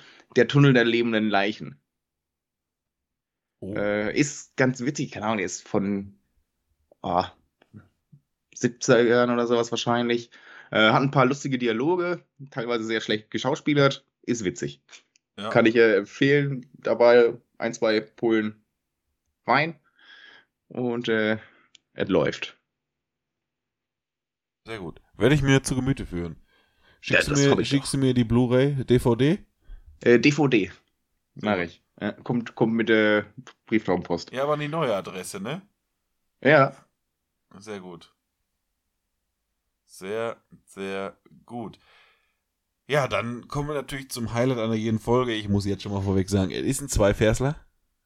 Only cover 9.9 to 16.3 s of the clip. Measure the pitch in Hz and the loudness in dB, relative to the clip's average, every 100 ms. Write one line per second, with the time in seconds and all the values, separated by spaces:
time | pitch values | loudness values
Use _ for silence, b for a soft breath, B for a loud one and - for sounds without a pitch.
9.9 | 120 120 120 117 B B B B 110 110 | 0 0 -2 -4 B B B B 2 4
10.9 | 135 139 139 127 139 143 127 120 110 147 | 4 2 2 2 0 -6 -4 -2 -2 -2
11.9 | 180 175 175 - - 139 135 120 120 110 | -2 -2 -6 -10 -20 -14 -10 -4 -4 -2
12.9 | 113 - 107 - 110 127 156 - 143 139 | -4 -2 -4 -6 -6 -4 -2 0 2 2
13.9 | 135 _ _ - 120 90 - 71 - _ | 0 _ _ -6 -4 -4 -6 -8 -10 _
14.9 | B B _ _ - 107 117 113 120 113 | B B _ _ -14 0 2 4 6 6
15.9 | 101 104 - 139 | 4 0 -2 2